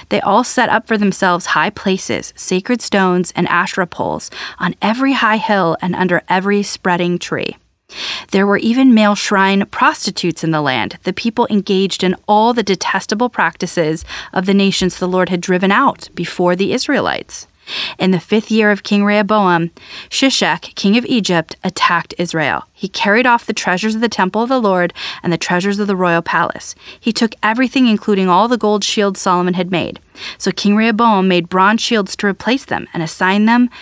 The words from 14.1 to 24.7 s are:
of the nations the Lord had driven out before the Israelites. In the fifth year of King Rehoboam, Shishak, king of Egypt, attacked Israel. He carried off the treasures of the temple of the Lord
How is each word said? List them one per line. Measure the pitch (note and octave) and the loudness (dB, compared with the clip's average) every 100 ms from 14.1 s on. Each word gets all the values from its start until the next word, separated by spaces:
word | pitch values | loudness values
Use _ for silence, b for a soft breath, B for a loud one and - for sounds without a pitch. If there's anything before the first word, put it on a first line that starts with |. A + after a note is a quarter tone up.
| B B | B B
of | - | -4
the | F#3+ | 2
nations | G3 G3 - F#3 - | 2 2 2 -2 -2
the | F3+ | -2
Lord | F#3 F3+ | 0 0
had | F3+ | -2
driven | F#3+ F3+ G3 | 0 0 2
out | G#3+ C4+ - - | 4 2 -2 -10
before | - E3+ - F3 | -8 -8 0 0
the | F3+ G3+ | 2 0
Israelites. | B3 - B3 F2+ B1+ - - - _ B B B B | -2 0 0 0 -4 -8 -16 -16 _ B B B B
In | F#3 | 0
the | F3+ | 0
fifth | - G#3+ G#3+ | 0 -2 0
year | A3 G#3 | 2 2
of | G3+ | 2
King | - G3+ G3+ | 0 0 2
Rehoboam, | G#3 G3+ G#3+ F#3+ E3+ E3+ - B B B | 2 2 2 4 2 0 -6 B B B
Shishak, | - C4+ - F3 E3 - | 0 0 2 0 -2 -6
king | - G3 A#3 | -2 2 2
of | B3 | 2
Egypt, | A#3+ F#3 F3 - - | -2 2 0 0 -6
attacked | F#3+ - - E3+ - - | -6 -2 0 0 -2 -6
Israel. | F3+ D#3+ C3+ C#2+ - | -4 -2 0 -2 -6
He | - F#3+ | -12 -10
carried | - G3+ A3 B3+ | -4 2 2 4
off | A#3+ - | 2 0
the | |
treasures | A3 F#3 F3+ A3 | -4 -2 -2 -2
of | A3 | -2
the | A#3 | -2
temple | - F#3+ G#3 | 0 -2 0
of | A#3+ | 0
the | C4 | 0
Lord | G#3 | 2